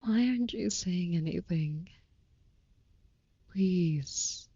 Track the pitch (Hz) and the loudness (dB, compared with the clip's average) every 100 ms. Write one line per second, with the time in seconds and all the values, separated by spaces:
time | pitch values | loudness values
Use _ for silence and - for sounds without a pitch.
0 | 226 220 247 247 240 - 208 - - 180 | 2 4 4 2 0 -2 -2 -2 -2 0
1 | 175 170 160 165 180 165 156 151 175 - | 0 0 0 -2 -2 -2 0 -4 -10 -16
2 | _ _ _ _ _ _ _ _ _ _ | _ _ _ _ _ _ _ _ _ _
3 | - _ _ _ _ 196 190 185 170 151 | -20 _ _ _ _ 0 2 4 2 0
4 | 139 - - - - | -2 -6 -6 -6 -14